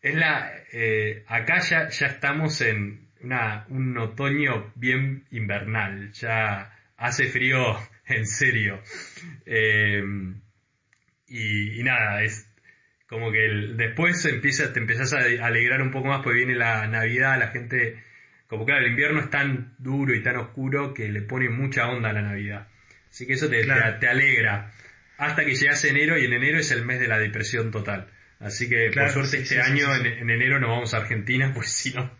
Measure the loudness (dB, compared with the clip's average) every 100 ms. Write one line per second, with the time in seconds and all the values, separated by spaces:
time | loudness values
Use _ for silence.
0 | 0 0 2 0 -4 -12 -14 -2 0 2
1 | 0 -4 -4 -2 0 0 2 0 0 -2
2 | -2 0 -2 0 0 0 0 0 -4 -8
3 | -18 _ -6 -2 -2 -4 -8 -4 -2 -2
4 | -4 -2 -2 0 0 -2 -6 -6 0 0
5 | 0 -4 -8 -8 -4 -4 -2 -2 -2 -6
6 | -12 -10 -4 0 0 -2 -8 -20 _ _
7 | -4 0 0 2 2 2 2 0 -6 -18
8 | -4 -2 -2 0 2 2 0 -2 -12 -16
9 | -16 -16 -18 -18 -4 0 4 4 4 2
10 | -2 -4 -6 -10 -16 _ _ _ _ _
11 | _ _ _ -8 -2 -2 -2 -2 0 0
12 | 0 0 -2 -2 -14 _ _ _ _ _
13 | _ -6 -2 2 2 2 -2 -2 -2 2
14 | 2 2 0 0 0 0 -2 -2 -2 0
15 | 0 2 2 2 2 2 2 2 0 0
16 | 0 0 2 2 2 2 2 2 0 0
17 | 0 2 2 2 0 -4 -4 0 0 -2
18 | -20 -20 -20 _ _ -6 0 2 2 2
19 | 2 2 0 0 0 -2 -4 -10 -4 0
20 | 2 2 2 -2 -4 -6 -2 -2 -2 -6
21 | -4 -4 -4 -2 0 0 -2 0 0 0
22 | -2 0 -2 -4 -6 -8 -14 _ _ -20
23 | _ -16 -4 -2 0 2 2 4 2 2
24 | 0 4 4 4 2 0 -6 -18 -20 -20
25 | _ -6 -4 0 0 2 2 4 2 4
26 | 4 4 2 2 2 2 2 0 0 0
27 | 2 2 0 -2 -2 -2 -2 -2 -4 -6
28 | -8 -20 -20 _ -10 -8 -2 2 2 4
29 | 2 2 0 -2 0 2 4 4 4 2
30 | 0 -2 0 2 2 2 2 0 0 -2
31 | -2 -4 0 2 2 0 -2 -4 -4 -4
32 | -6